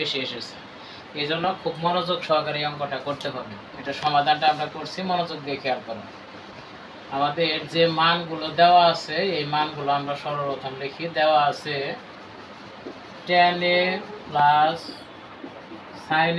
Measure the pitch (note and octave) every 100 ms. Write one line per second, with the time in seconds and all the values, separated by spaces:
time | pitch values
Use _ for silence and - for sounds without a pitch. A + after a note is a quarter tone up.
0 | D3+ C3+ C3 B2 - - - - - -
1 | - D3+ D3 E3 F3+ F3+ E3 D#3 E3+ F3+
2 | F3 F3 - D#3 D3 D3 D3 C#3+ C#3+ C3
3 | - C#3+ - B2+ G#2+ G2+ - - C3+ C#3
4 | D3+ D3 D3 D3+ D#3 D3+ D3+ D#3 D3+ -
5 | F#3 F3 E3+ D3+ C#3 C3+ C3+ B2 A#2 A2
6 | G#2+ - - - - - - - - -
7 | - C#3 D3 D3+ E3 D#3 D3+ E3 E3 D#3+
8 | E3 F3 E3 D#3+ D#3 D3 F3 F3+ E3+ D#3+
9 | - D#3 G3 D#3+ D3 D3+ D3+ D3 C#3 C#3+
10 | C#3+ C#3+ D3+ D3 C#3 C3+ C3+ C3 C#3 -
11 | E3 D#3 D#3 D3+ D3 - D3+ C#3+ C#3 -
12 | - - - - - - - - - -
13 | - - - F3 F3 F3 F3 F3 F3+ F#3
14 | - - - D3+ D3 D3+ D#3 E3 - -
15 | - - - - - - - - - -
16 | - D#3 E3